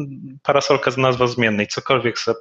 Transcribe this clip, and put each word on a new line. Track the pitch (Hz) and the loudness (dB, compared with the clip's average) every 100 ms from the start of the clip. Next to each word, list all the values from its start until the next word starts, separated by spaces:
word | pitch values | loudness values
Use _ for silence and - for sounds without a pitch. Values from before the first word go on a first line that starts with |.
| 139 135 135 139 | -10 -10 -16 -8
parasolka | - 143 - 139 139 | 0 2 2 2 2
z | 123 | 2
nazwa | 131 120 123 | 2 2 0
zmiennej, | 123 113 104 104 | 2 0 2 -2
cokolwiek | - - 131 117 - | -4 0 0 0 -2
sobie | - 113 | -4 -4